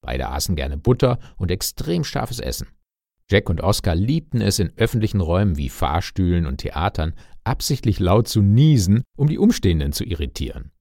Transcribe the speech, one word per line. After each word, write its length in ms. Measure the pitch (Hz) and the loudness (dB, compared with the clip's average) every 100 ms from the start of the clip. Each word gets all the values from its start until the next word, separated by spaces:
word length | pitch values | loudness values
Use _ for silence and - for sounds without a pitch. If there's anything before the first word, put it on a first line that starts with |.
Beide 240 | - 64 64 | -6 -6 -4
aßen 260 | 67 - 82 | -6 -4 -4
gerne 220 | 67 71 | -4 -4
Butter 420 | - 123 85 - - - | 0 2 2 0 -6 -8
und 160 | 90 | -4
extrem 500 | 92 - - 143 170 | -4 -6 -8 -6 -4
scharfes 380 | 147 - 117 120 | -4 -6 -6 -6
Essen. 260 | - - - _ _ _ _ _ _ | -8 -8 -10 _ _ _ _ _ _
Jack 180 | 98 - | 0 2
und 120 | 85 | -2
Oscar 340 | 92 107 - | 0 0 0
liebten 460 | 85 107 156 - 120 | 0 0 -2 -2 -2
es, 180 | 101 98 | 0 0
in 140 | 90 - | -2 0
öffentlichen 440 | 113 120 107 101 | 0 0 0 0
Räumen 360 | 82 87 104 76 | 0 2 2 0
wie 120 | 69 | -4
Fahrstühlen 760 | - 78 78 - - 92 87 | -4 -2 -2 -4 -2 0 2
und 140 | 78 69 | 0 -4
Theatern 560 | - - 90 - 80 80 - - | -6 -4 -4 -2 -4 -6 -16 -10
absichtlich 560 | - - - 139 - 98 | -6 -4 -2 -2 0 0
laut 260 | 90 101 120 | 4 2 2
zu 160 | 110 | 2
niesen, 600 | 98 107 151 143 92 107 - - | 4 6 6 6 4 2 0 -2
um 120 | 139 | 0
die 100 | - | 4
Umstehenden 540 | 208 - 95 82 73 | 2 4 2 2 0
zu 120 | 73 | -4
irritieren. 680 | - 82 71 - - - 71 _ | -6 -6 -6 -6 -10 -10 -16 _